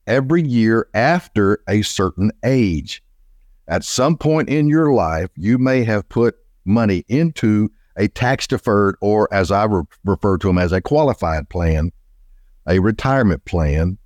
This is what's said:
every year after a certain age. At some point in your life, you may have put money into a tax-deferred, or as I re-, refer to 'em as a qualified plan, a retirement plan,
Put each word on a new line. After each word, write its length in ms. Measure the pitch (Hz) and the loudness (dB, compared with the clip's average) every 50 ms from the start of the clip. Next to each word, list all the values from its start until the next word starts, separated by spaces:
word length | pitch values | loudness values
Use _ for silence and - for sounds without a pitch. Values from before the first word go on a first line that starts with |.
| - | -6
every 380 | 101 113 135 135 131 165 175 160 | -2 -2 -2 0 0 0 0 0
year 440 | 139 123 117 110 110 113 113 - - - | 0 2 2 2 2 2 2 0 -2 -2
after 720 | 107 117 147 170 180 - - - 110 101 98 104 - - - | 0 0 2 0 0 -2 -4 -2 0 2 2 0 0 -2 -2
a 140 | 101 107 | -2 -2
certain 500 | 101 - - - 95 92 - 90 98 107 - _ - | -2 -2 -2 -2 -2 -2 -2 -2 -2 -2 -2 _ -2
age. 580 | 123 135 131 113 95 82 73 - - - - _ _ _ _ _ _ _ _ _ _ _ _ _ - | 0 0 2 2 0 0 -4 -6 -8 -14 -18 _ _ _ _ _ _ _ _ _ _ _ _ _ -6
At 160 | 82 95 - | -6 -6 -4
some 340 | - - - 127 151 170 - | -4 -4 -2 0 0 0 0
point 320 | - 151 156 156 143 - | 0 0 0 0 0 -2
in 180 | 139 151 147 151 | 0 0 0 2
your 260 | 147 160 160 147 135 | 2 2 2 2 2
life, 360 | 110 87 80 80 80 90 90 - | 2 2 0 -2 -4 -6 -6 -8
you 220 | - 87 107 123 123 | -6 -2 0 0 2
may 260 | 127 131 131 131 117 | 2 2 2 0 0
have 240 | 113 107 101 92 - | 0 -2 -2 -4 -4
put 260 | - 117 117 117 - _ _ _ _ _ - | -2 0 0 0 0 _ _ _ _ _ -4
money 400 | 90 101 117 117 104 95 87 - - | 0 0 2 2 2 0 -2 -2 -2
into 640 | 113 147 170 165 156 - - 110 107 104 107 104 _ _ _ _ - 90 | -2 0 0 -2 -2 -2 0 0 2 2 0 -2 _ _ _ _ -6 -4
a 100 | 104 104 | -4 -4
tax-deferred, 880 | - - 120 123 135 - - - 131 110 - 120 104 101 101 98 92 - | -2 -2 -2 -2 -2 -2 -4 -4 -6 -4 -2 0 2 2 2 2 0 -2
or 260 | 98 101 104 110 107 - - | 0 0 2 2 2 2 2
as 180 | 98 92 80 | 0 0 2
I 140 | 101 101 107 | 0 0 2
re-, 180 | 107 104 90 73 - _ _ - | 2 0 -2 -2 -4 _ _ -4
refer 320 | 98 95 - - 101 95 87 | -4 -2 0 0 0 0 0
to 120 | - 95 | 0 2
'em 80 | 90 90 | 2 2
as 140 | 90 85 | 2 0
a 80 | 92 95 | 0 -2
qualified 720 | - - 147 151 156 139 117 - - 82 80 78 69 - | -2 0 0 2 2 0 0 -2 -2 -4 -4 -4 -6 -8
plan, 420 | - 90 85 82 80 78 78 90 - - _ _ _ _ - - - - - _ - _ - | -6 -2 -2 0 0 0 -2 -4 -6 -10 _ _ _ _ -20 -20 -20 -20 -20 _ -20 _ -4
a 140 | - 180 190 | -2 0 2
retirement 640 | 180 113 107 - - 135 135 135 120 98 80 - - | 2 0 0 -2 -2 0 0 2 2 2 0 -2 -4
plan, 540 | - - 85 80 73 73 78 82 90 95 - - | -6 -4 -2 0 0 0 0 0 -2 -4 -6 -12